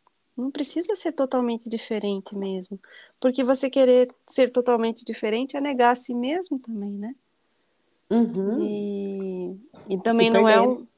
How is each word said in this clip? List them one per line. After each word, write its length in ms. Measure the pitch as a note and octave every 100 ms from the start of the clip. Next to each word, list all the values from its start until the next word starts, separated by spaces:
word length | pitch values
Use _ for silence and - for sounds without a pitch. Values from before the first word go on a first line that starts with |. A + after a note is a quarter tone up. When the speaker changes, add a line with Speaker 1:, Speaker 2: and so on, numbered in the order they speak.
| _ _ _ -
Speaker 1:
não 140 | B3+
precisa 440 | C#4 C#4 D#4 F4
ser 180 | G#4 E4
totalmente 560 | D4+ C4 B3+ A#3+ A3+ -
diferente 680 | A3+ - G#3+ G3+ G3 - G3+
mesmo, 420 | G3 F#3+ F#3 G3 - - - _
porque 220 | B3+ B3+
você 260 | B3 C4 C4+
querer 400 | C4+ B3+ B3 B3+ - -
ser 220 | - B3
totalmente 520 | B3 B3 A#3+ A3+ A3+
diferente 520 | - A3+ A3 A3 C4+ C#4+
é 40 |
negar 300 | C#4+ B3+ A#3+
a 40 | B3+
si 180 | -
mesmo 440 | A#3+ B3 E4+ F4+ C4+
também, 320 | B3+ A3 G3+
né? 220 | G3+ G#3 C4+ _ _ _ _ _ _ _ _ _
Speaker 2:
Uhum. 500 | A3+ A#3 F#3+ G3 A3+
Speaker 1:
E, 960 | G#3 G#3 G#3 G3+ G3 G3 F#3+ F#3 F3+ F#3+ A#3+ - -
e 20 |
Speaker 2:
E 60 | F#3+
se 60 |
Speaker 1:
também 280 | A#3 A#3 A3+
não 180 | A3+ A3
é 120 | A3
Speaker 2:
perder. 80 | A#3+
Speaker 1:
um, 180 | B3 -